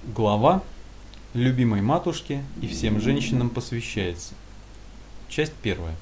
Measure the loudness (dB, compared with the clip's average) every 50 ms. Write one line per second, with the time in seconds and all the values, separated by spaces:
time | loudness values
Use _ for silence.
0 | -8 -6 -2 2 4 4 4 6 6 6 6 6 2 -4 -12 -14 -14 -16 -16 -16
1 | -16 -16 -16 -16 -16 -6 0 2 4 4 6 6 4 4 4 4 4 4 4 4
2 | 2 0 -2 -2 -4 -4 -6 -6 -6 -8 -8 -6 -6 -6 -4 0 0 2 2 2
3 | 4 2 2 2 2 2 2 2 2 2 0 -2 -4 -4 -4 -4 -4 -4 -2 -2
4 | 0 -2 -2 -4 -8 -12 -12 -14 -16 -16 -16 -16 -16 -16 -18 -16 -16 -16 -16 -16
5 | -16 -14 -14 -14 -12 -8 -2 -2 -2 -2 -2 -4 -2 0 0 0 -2 -6 -6 -8